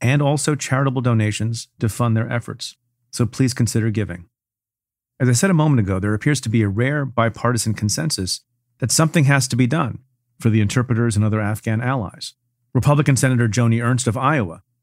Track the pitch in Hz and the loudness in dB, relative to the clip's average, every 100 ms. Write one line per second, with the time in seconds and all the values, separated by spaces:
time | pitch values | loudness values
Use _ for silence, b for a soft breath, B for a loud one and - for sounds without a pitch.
0 | 123 143 147 147 156 143 - 131 139 131 | 0 2 2 0 0 -2 -2 0 0 0
1 | 123 110 107 104 110 117 - _ 113 - | 0 2 0 -2 -4 -6 -10 _ -4 0
2 | 120 110 120 120 117 113 - - _ _ | 0 0 0 -6 -8 -12 -14 -16 _ _
3 | _ - 117 - 131 - 117 117 110 107 | _ -4 -2 0 -2 0 0 0 -2 -2
4 | 101 87 87 _ _ _ _ _ _ _ | -6 -8 -16 _ _ _ _ _ _ _
5 | _ - 127 120 196 165 151 131 95 95 | _ -2 2 2 2 2 4 2 2 0
6 | 104 107 147 139 117 113 104 98 127 147 | -2 -2 0 -2 0 0 0 0 -2 -2
7 | 135 120 113 - 117 120 113 107 104 123 | -4 0 0 0 -2 0 -2 -2 -2 -2
8 | 156 - 92 - _ _ _ _ 120 - | -4 -4 -6 -8 _ _ _ _ -2 2
9 | 160 175 139 139 135 120 123 156 131 - | 2 4 4 4 2 0 0 0 -4 -6
10 | - _ _ _ 117 107 101 - - 113 | -16 _ _ _ 0 2 2 0 0 0
11 | 117 101 107 107 104 107 117 110 123 135 | 0 0 0 0 -2 -4 -4 -4 -2 -4
12 | 95 - - - _ _ _ 131 151 147 | -6 -10 -18 -18 _ _ _ 0 2 2
13 | 147 131 135 123 117 104 117 113 117 127 | 2 2 2 2 0 2 2 2 0 0
14 | 120 123 131 151 92 80 _ _ | -2 0 0 0 -2 -8 _ _